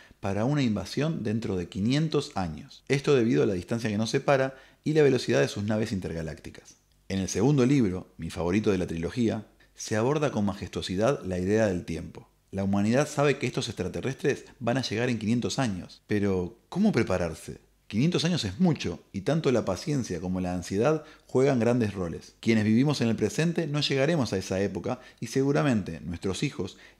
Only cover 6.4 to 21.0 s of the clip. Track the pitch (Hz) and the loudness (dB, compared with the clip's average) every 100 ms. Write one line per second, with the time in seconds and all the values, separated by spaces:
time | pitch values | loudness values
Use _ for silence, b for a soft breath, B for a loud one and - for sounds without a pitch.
6.4 | - - - - _ _ - 95 92 92 | -14 -18 -20 -20 _ _ -6 -4 -2 0
7.4 | 123 147 123 143 104 90 - - 80 98 | 2 4 4 4 2 0 -8 -12 -8 -4
8.4 | 85 98 107 95 85 85 85 127 110 107 | 0 2 2 0 0 -4 -4 -2 0 -2
9.4 | - b b - - 107 120 151 143 110 | -8 b b -14 -4 -2 0 0 -2 0
10.4 | 101 95 92 90 80 92 113 143 92 90 | -2 -2 -8 -8 -4 0 0 0 -4 -2
11.4 | 92 107 107 90 - 80 82 - - _ | 0 2 2 0 -4 -8 -10 -14 -20 _
12.4 | _ 98 98 101 104 123 147 - 147 135 | _ -4 0 2 4 2 2 2 2 2
13.4 | 127 - 117 101 92 87 117 139 147 113 | -2 -4 -6 -4 -6 -4 -6 -4 -2 -2
14.4 | B - 117 135 - 104 127 113 104 120 | B -6 -2 -2 -2 -2 -2 0 0 0
15.4 | - - 127 92 73 - - 104 101 92 | 0 0 0 -2 -8 -14 -4 0 2 2
16.4 | 87 - _ 175 214 143 110 92 85 80 | -2 -6 _ 0 2 4 2 0 -2 -6
17.4 | - - _ _ - 101 160 170 156 165 | -12 -16 _ _ -6 0 2 2 0 0
18.4 | 101 98 180 123 - 82 - 98 92 160 | -2 2 2 2 -2 -8 -10 -6 -2 0
19.4 | 147 117 98 90 - 143 110 87 90 92 | 2 2 0 -2 -2 -4 -2 -4 -4 -2
20.4 | 90 90 85 95 131 160 | -2 -4 -2 0 2 2